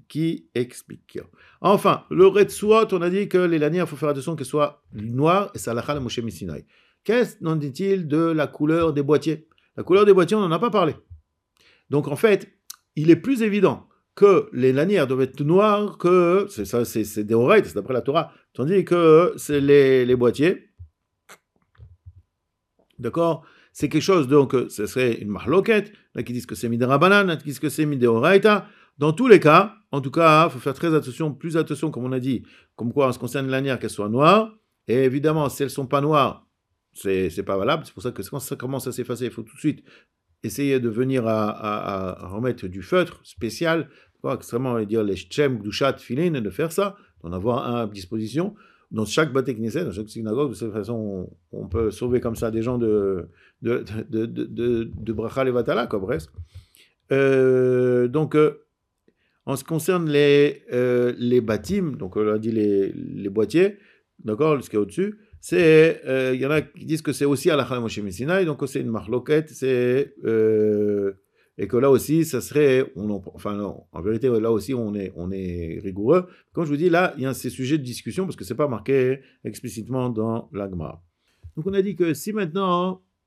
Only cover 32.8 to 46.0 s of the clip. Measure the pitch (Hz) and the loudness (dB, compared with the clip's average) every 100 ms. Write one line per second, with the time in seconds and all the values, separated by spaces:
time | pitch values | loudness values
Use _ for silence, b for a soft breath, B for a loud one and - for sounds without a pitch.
32.8 | 117 127 131 120 123 143 135 131 139 120 | -4 0 0 0 -6 -6 -4 -4 -2 -4
33.8 | 110 - 104 117 151 208 220 - _ _ | -6 -6 -4 4 6 6 2 -8 _ _
34.8 | - 117 131 135 151 156 143 - 135 - | -2 2 2 2 0 0 -2 -2 -6 -6
35.8 | 131 143 143 151 123 - _ _ _ _ | -2 0 2 2 2 -2 _ _ _ _
36.8 | _ - 98 95 92 92 92 98 104 160 | _ -8 -2 0 0 -4 -4 -2 -2 -2
37.8 | 131 - 123 120 95 143 - 135 127 135 | -6 -12 -10 -10 -10 -12 -10 -10 -8 -8
38.8 | 131 117 120 120 123 117 110 - 156 - | -8 -8 -8 -6 -8 -10 -16 -6 -6 -6
39.8 | b b b _ _ _ 113 120 143 135 | b b b _ _ _ -10 -4 -2 0
40.8 | 117 107 131 131 113 110 107 - 110 104 | 0 -2 -2 0 0 0 -2 -4 -6 -6
41.8 | 90 98 92 - 90 98 123 120 95 92 | -6 -6 -6 -8 -12 -6 -4 -4 -8 -12
42.8 | 90 185 170 - - - 113 - 165 165 | -2 0 -2 -6 -20 -10 -10 -4 -2 -2
43.8 | 143 b b _ 135 131 - 120 131 117 | -4 b b _ -8 -8 -6 -6 -2 -4
44.8 | 104 113 104 92 - - 143 120 101 101 | -2 -2 -2 -4 -6 -2 -2 -2 -6 -2
45.8 | 139 - | -2 -2